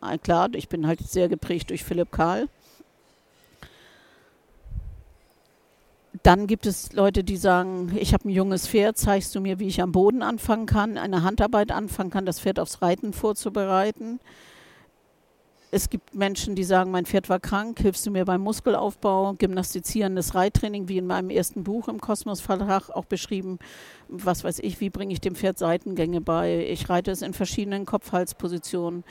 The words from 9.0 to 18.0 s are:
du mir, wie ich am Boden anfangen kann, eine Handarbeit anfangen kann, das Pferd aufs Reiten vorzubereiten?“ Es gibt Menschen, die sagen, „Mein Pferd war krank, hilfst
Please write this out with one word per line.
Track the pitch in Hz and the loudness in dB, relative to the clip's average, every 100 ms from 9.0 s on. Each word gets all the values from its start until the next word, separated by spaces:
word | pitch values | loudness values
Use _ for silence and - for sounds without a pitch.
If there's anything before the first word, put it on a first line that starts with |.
| - 196 - | 2 2 0
du | 202 | -4
mir, | 190 190 | -2 -2
wie | 202 | -2
ich | 185 | 0
am | 180 | 2
Boden | 180 202 254 | 6 6 4
anfangen | 226 233 - 214 220 | 0 -2 0 0 2
kann, | 214 208 208 | 2 2 -2
eine | 202 185 | 0 2
Handarbeit | 180 202 214 220 214 | 2 2 2 4 2
anfangen | - 208 - 185 | -2 -4 -4 -4
kann, | 196 185 | -2 -2
das | 165 | -2
Pferd | 196 190 | -2 -2
aufs | 160 - | -2 0
Reiten | 180 190 214 | 0 0 -2
vorzubereiten?“ | - 220 202 214 202 196 190 208 - 226 247 - - - - - - _ _ _ _ _ _ _ _ _ | -2 -2 -2 -4 -2 2 2 2 -2 -8 -10 -14 -20 -20 -20 -20 -20 _ _ _ _ _ _ _ _ _
Es | 196 - | -2 -2
gibt | 196 - | -6 -6
Menschen, | - 196 196 - | -2 -2 -2 -4
die | 196 | -2
sagen, | 185 185 185 | 4 4 4
„Mein | 185 175 | 0 2
Pferd | 196 190 | 0 2
war | 185 | -2
krank, | - 202 220 226 | 0 -2 -2 0
hilfst | 202 185 | 0 2